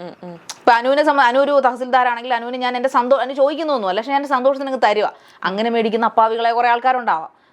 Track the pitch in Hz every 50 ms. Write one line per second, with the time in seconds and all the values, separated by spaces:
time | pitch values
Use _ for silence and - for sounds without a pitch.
0 | 175 170 - - - 180 170 165 - - - - - 247 233 233 240 262 277 285
1 | 302 311 285 277 262 240 247 269 277 277 285 277 254 247 247 233 254 254 254 254
2 | 247 247 240 233 240 254 247 233 233 240 254 254 247 247 247 247 247 269 269 262
3 | 240 247 277 254 240 247 269 277 269 285 311 277 330 302 285 247 202 185 180 208
4 | 226 269 277 285 285 277 285 254 254 269 285 269 277 269 262 240 240 214 208 214
5 | 202 - - - - - - - - 175 190 202 220 233 233 233 226 226 202 226
6 | 233 214 - 233 220 220 226 226 233 233 233 240 247 240 233 240 233 254 262 254
7 | 240 220 180 160 160 - _ _ _ _